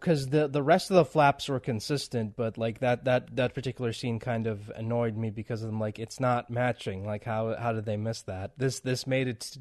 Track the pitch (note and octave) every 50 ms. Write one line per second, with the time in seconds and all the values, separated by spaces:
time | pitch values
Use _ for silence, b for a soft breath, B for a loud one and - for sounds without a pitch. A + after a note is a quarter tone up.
0 | - F3 E3 C#3+ C3+ C3 C#3 D3+ D3+ C#3+ C3 D3 C#3 C#3+ E3+ F#3 - - G3 F3+
1 | D#3 - - D#3+ D3 C#3+ C#3+ - - - C#3 B2+ - - A#2+ G#2 - - D3 C3+
2 | - - - A#2+ A2 G#2 G2 - A#2 A2+ G#2+ - A2+ A#2 A2 - B2+ B2 B2 A#2
3 | - B2+ B2+ B2+ - - A#2 A#2+ B2 B2 - C#3 A#2+ C3 A#2+ - B2+ A#2 A2 -
4 | - B2 A2+ A2 - B2+ A#2+ A2+ A2 A2+ G#2+ G2+ G#2 G#2+ - - A2+ A2+ A#2+ A#2+
5 | A#2+ A2+ G#2+ A2 A2+ A2 G#2 A#2 A2 - A#2+ G#2+ A2+ A2+ A2 A2 A2 G#2+ G#2 -
6 | A2+ A2 - - C3 B2 B2 A#2+ - - A#2 A#2+ B2 B2 A#2 - - A#2 F#2+ F#2+
7 | G2 G#2+ G#2 G#2 - A#2+ A2 A2 A2+ A2+ A2 - A#2 A#2+ A2+ A2 G#2 A2+ G#2 G#2
8 | G#2+ A2+ A2+ - - - F#2+ F#2 F#2+ - - - B2+ C3+ B2 - - C3 C3 A#2
9 | - C3 C3 C3 C3 B2+ A#2 - - - - C3+